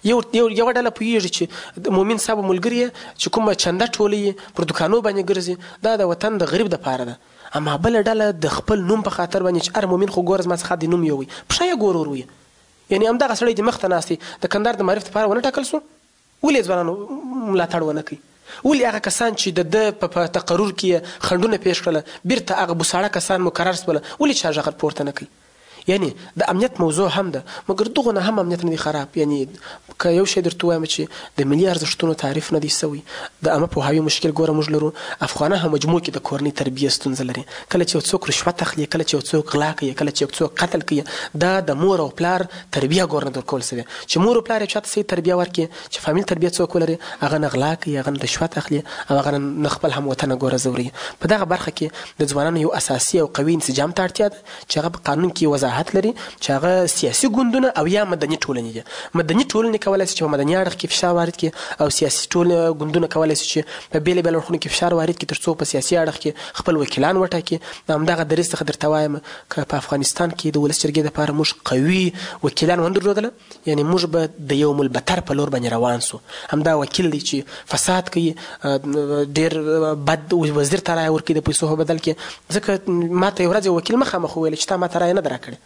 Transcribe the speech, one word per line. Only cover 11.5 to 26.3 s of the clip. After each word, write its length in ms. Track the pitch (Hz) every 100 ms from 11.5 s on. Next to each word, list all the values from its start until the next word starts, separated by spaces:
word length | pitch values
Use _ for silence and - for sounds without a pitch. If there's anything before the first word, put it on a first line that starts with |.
| -
یې 140 | 359 311
ګوره 140 | 208 170
ور 60 | 151
وي. 180 | 139 123 - _ _ _ _ _
یعنی 180 | 196 220
همدغه 220 | 240 262
سړی 200 | 214 240 226
د 80 | 220
مخ 100 | 233 190
ته 80 |
ناست 140 | 175 -
دی، 100 | 165 - -
د 100 | 175 202
کندهار 260 | 220 208
د 80 | 190
معارف 180 | 208 -
دپاره 200 | 208 214
ونه 160 | 220 262
ټاکل 220 | 277 262
سو، 100 | 311 - _ _ _ _ _
ولې 240 | 285 277 180
ځوانانو 260 | 180 165 190 208 285 254 254 220
ملاتړ 280 | 190 170 175
ونه 200 | 156 151 -
کوي؟ 100 | 147 _ _ -
ولې 320 | - 262 285 240
هغه 100 | 214
کسان 360 | 202 - 233
چې 140 | 220 190 180
د 120 | 165
ده 180 | 214 214 208
په، 60 | 175
په 120 | 175 170
تقرر 460 | 180 - 175 202 190
کې 80 | 185
یې 60 | 170 170 - -
خنډونه 300 | 180 226 214
پیښ 140 | 185 170
کړله، 180 | 180 156 - -
بیرته 340 | 175 254 175 -
هغه 120 | 180 170
بوساړه 340 | 165 180 202 185
کسان 280 | - 185 180
مقرر 300 | - 180 180
سوله، 180 | - 156 - -
ولې 140 | 294 -
چا 100 | 170
غږ 320 | 151 151 147
پورته 220 | 151 -
نه 160 | 143 -
کوي؟ 100 | - _ _ _ - - -
یعنی 220 | 190 165 - -